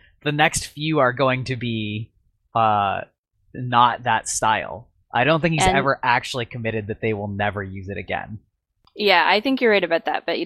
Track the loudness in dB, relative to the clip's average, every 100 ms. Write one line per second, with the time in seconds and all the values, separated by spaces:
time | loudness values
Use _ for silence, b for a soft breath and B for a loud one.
0 | b b -4 2 2 0 -6 -6 -2 2
1 | 2 2 0 0 -4 -6 -4 -4 -4 -6
2 | -10 _ _ _ _ 0 2 2 0 -2
3 | -8 _ _ _ _ -10 0 4 4 4
4 | 0 0 -2 -2 0 0 -2 -10 -16 _
5 | _ 0 2 2 2 2 2 2 2 0
6 | 2 0 0 -6 -6 -6 -4 -4 -6 -4
7 | -4 -2 -4 -4 -4 -4 -8 -10 -10 -10
8 | -6 -6 -6 -14 -18 _ _ _ _ -2
9 | 2 4 4 2 0 2 4 4 2 0
10 | -2 -4 -4 -4